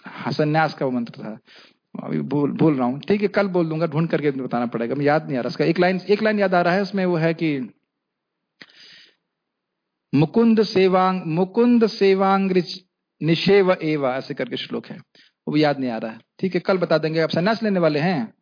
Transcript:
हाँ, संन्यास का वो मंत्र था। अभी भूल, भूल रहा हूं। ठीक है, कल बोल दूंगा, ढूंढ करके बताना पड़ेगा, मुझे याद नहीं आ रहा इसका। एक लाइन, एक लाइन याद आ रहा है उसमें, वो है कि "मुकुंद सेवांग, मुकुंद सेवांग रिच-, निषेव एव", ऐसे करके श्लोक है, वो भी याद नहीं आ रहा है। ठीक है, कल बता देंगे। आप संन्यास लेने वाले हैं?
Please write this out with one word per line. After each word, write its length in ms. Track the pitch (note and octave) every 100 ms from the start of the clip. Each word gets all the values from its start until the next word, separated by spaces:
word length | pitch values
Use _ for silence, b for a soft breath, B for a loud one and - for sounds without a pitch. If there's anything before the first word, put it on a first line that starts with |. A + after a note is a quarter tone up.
| -
हाँ, 260 | - B2
संन्यास 420 | - D3+ D#3 D#3
का 120 | D3+ C#3
वो 60 |
मंत्र 320 | B2 A#2 -
था। 160 | A2 A2+ b b b b _ -
अभी 180 | - D2+
भूल, 300 | C#3 C#3+ C#3+
भूल 240 | - D#3+ C3+
रहा 120 | B2
हूं। 120 | C#3
ठीक 220 | - G#3
है, 60 | G3+
कल 200 | G#3 G3+
बोल 220 | F3+ E3
दूंगा, 160 | D#3 E3
ढूंढ 240 | D3 E3
करके 220 | D#3 D3
बताना 340 | C3+ B2+ A#2+ A#2+
पड़ेगा, 300 | A#2 A#2 C3+
मुझे 120 | C#3+
याद 200 | D3+ D#3
नहीं 100 | C3
आ 40 |
रहा 80 | A#2
इसका। 160 | - D#3
एक 140 | E3+
लाइन, 220 | F3+ F#3 F#3
एक 140 | G#3
लाइन 160 | G#3+ G#3+
याद 160 | G3 F#3
आ 60 |
रहा 120 | F3
है 80 | F#3
उसमें, 240 | G3 G3 F#3
वो 100 | E3+
है 180 | E3
कि 400 | D#3+ E3 C#3+ A#2 - _ _ _ _ _ _ _ _ B B B B B B _ _ _ _ _ _ _ _ _ C3+
"मुकुंद 480 | D#3 A3+ A#3 A3
सेवांग, 580 | G#3 F#3 F#3+ F#3 F#3 F#3 D#3+
मुकुंद 600 | D#3+ F#3 A#3 A#3+ A#3+ A3
सेवांग 640 | - G3 F#3+ F#3+ G3 G3
रिच-, 280 | F#3 - - _ _ _ _
निषेव 480 | D3+ E3 F3+ G3+ F#3
एव", 360 | F3+ D#3 D3+ C3
ऐसे 260 | C3 -
करके 240 | C3+ B2 B2+
श्लोक 280 | - A#2 -
है, 120 | F3 - b b _ -
वो 40 |
भी 120 | D3
याद 160 | D3 C3+
नहीं 100 | B2+
आ 80 | A2+
रहा 140 | A2+
है। 80 | A2+ _ -
ठीक 160 | F#3+ F3+
है, 40 |
कल 180 | - F#3+
बता 200 | E3 D#3+
देंगे। 220 | D#3 D#3+
आप 100 | D#3+
संन्यास 340 | D#3+ F#3+ A3+
लेने 160 | G#3+ F#3+
वाले 200 | E3 D3+
हैं? 340 | E3+ D#3+ A2 -